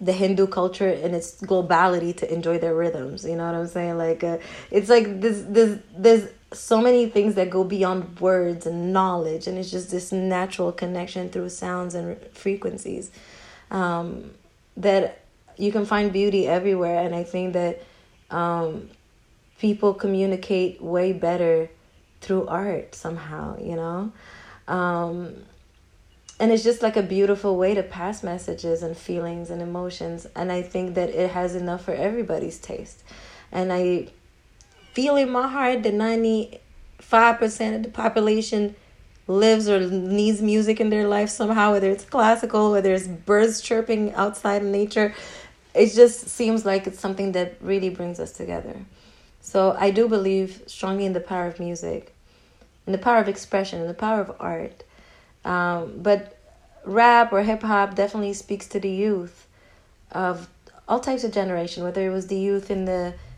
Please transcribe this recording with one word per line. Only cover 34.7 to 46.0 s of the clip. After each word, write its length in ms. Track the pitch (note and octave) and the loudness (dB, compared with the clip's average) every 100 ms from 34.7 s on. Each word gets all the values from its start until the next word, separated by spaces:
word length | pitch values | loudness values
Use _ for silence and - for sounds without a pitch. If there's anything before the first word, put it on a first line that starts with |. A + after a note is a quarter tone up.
| _ - | _ -8
feel 200 | - C#4 | -2 2
in 160 | C#4+ B3+ | 4 2
my 160 | B3 C4 | 0 -2
heart 380 | C#4 B3+ B3 | 0 0 2
that 100 | G#3+ | 0
ninety-five 1400 | G#3 A3 A3+ A3+ A3 G#3 - - - - - - A3+ A#3 A3+ | 0 2 2 2 0 -2 -10 -20 -20 -20 -20 2 6 6 6
percent 380 | G#3+ - A3 A3 | 0 0 -4 -4
of 60 | |
the 40 | A3+ | -6
population 840 | - A3+ A3 G#3+ A3 A3 G#3 G#3 - _ - - - - | -4 0 2 2 2 0 0 -2 -4 _ -20 -20 -14 -2
lives 400 | G3 A3 A3 G#3 | 4 6 6 4
or 200 | G3 F3+ | 2 2
needs 540 | F#3+ F#3 G3+ G#3+ G#3 | -2 0 2 2 2
music 380 | G#3+ G#3+ G#3+ A3 | 2 4 2 2
in 100 | G#3+ | 2
their 160 | G#3+ G#3 | 2 2
life 220 | G#3 G#3 | 2 0
somehow, 420 | - G#3+ A3 G#3 | 0 0 4 4
whether 180 | G3+ F#3+ | 4 2
it's 160 | G3+ | 0
classical, 680 | - C4+ A3 A3+ A3+ G#3+ G#3+ | 0 4 4 4 2 2 4
whether 200 | G3+ F#3+ | 4 4
it's 140 | F#3+ F3+ | 2 -2
birds 540 | E3+ - G#3 A3+ A3 | -6 2 4 4 2
chirping 520 | - A3+ A3+ A3 G#3 | -2 0 0 0 0
outside 480 | G3+ G3+ G#3 G#3 G3+ | 0 -2 -2 -2 0
in 100 | G3+ | 0
nature. 420 | G3+ G#3 G#3+ G#3 - - - - - _ | 0 0 0 0 -2 -14 -18 -20 -20 _
It 200 | - G#3+ | 4 6
just 360 | G#3+ | 10